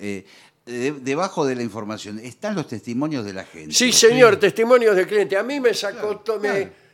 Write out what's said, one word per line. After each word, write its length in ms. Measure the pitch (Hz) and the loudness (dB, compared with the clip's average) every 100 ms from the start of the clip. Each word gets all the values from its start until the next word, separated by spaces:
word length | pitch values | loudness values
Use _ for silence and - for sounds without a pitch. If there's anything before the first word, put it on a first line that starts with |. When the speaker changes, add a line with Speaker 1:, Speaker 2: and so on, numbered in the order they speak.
Speaker 1:
eh, 260 | 101 98 - - _ _ - | -10 -10 -12 -20 _ _ -12
de-, 240 | 120 131 | -6 -4
debajo 560 | 147 127 139 190 - 139 | -4 -4 -4 -2 -2 -2
de 80 | |
la 80 | 123 | -2
información 560 | 117 107 104 107 101 107 | -6 -8 -10 -10 -10 -14
están 380 | 123 - 208 196 | -14 -10 -6 -6
los 100 | 139 | -6
testimonios 580 | 110 - 117 156 143 | -10 -8 -4 -4 -4
de 100 | 101 | -6
la 100 | 95 | -10
gente. 280 | - 82 78 | -14 -16 -4
Speaker 2:
Sí, 200 | - 247 | 0 2
señor, 420 | - 226 247 233 | 6 6 8 6
Speaker 3:
Sí. 60 | 196 | 6
Speaker 2:
testimonios 560 | 196 - 233 254 226 190 | 2 2 4 4 6 4
de 100 | 175 | 2
cliente. 300 | 208 180 190 | 0 0 -2
A 80 | |
mí 160 | 233 294 | -2 0
me 120 | 247 | 0
sacó 260 | 202 202 233 | 0 -4 -6
Speaker 1:
Claro, 180 | 208 202 | -6 -6
Speaker 2:
to-, 220 | - 214 | -6 -4
me, 80 | 202 | -2
Speaker 1:
claro. 220 | 202 190 - _ | -4 -6 -12 _